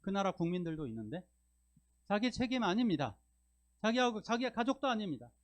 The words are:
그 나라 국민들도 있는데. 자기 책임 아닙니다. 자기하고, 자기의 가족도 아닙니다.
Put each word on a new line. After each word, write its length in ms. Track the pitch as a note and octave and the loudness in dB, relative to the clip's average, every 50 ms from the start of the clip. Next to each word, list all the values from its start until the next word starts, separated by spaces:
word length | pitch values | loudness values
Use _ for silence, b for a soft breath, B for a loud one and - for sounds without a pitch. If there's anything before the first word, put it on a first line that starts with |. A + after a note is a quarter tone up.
그 80 | - F#3+ | -4 -2
나라 220 | G3 G3 G3 F#3+ | -2 0 0 0
국민들도 540 | F3+ - E3+ E3 F3+ F3+ F3 E3 D#3+ D3+ D#3 | 0 0 0 0 0 -2 -2 -4 -4 -4 -6
있는데. 360 | B2 A2 A2+ A2 G#2 C3+ F3+ F3+ _ _ _ _ _ _ _ _ _ _ - _ _ _ _ _ | -6 -6 -8 -8 -8 -8 -10 -10 _ _ _ _ _ _ _ _ _ _ -20 _ _ _ _ _
자기 240 | _ G3 G#3 A3 B3 | _ 0 0 0 0
책임 320 | - - C4 A#3 B3+ B3+ A3 | 0 0 -2 0 0 0 2
아닙니다. 520 | F3+ F3 A3+ B3 A3+ F3 C#3 C#3+ A2+ G2+ _ _ _ _ _ _ _ _ _ _ _ _ _ | 2 4 4 4 4 2 2 0 -2 -4 _ _ _ _ _ _ _ _ _ _ _ _ _
자기하고, 400 | - G#3+ A#3 B3+ B3+ B3 A3 G#3+ | 0 2 4 4 2 2 0 -2
자기의 300 | - - A3+ A#3 C4 B3 | -2 -2 -2 0 0 -2
가족도 360 | - - A#3+ B3 C4 - - | 0 0 0 0 0 0 0
아닙니다. 420 | C4 A#3+ A3 G#3+ F#3 D3 A2+ A#2+ A#2+ _ _ | -2 0 0 -2 -4 -6 -6 -8 -18 _ _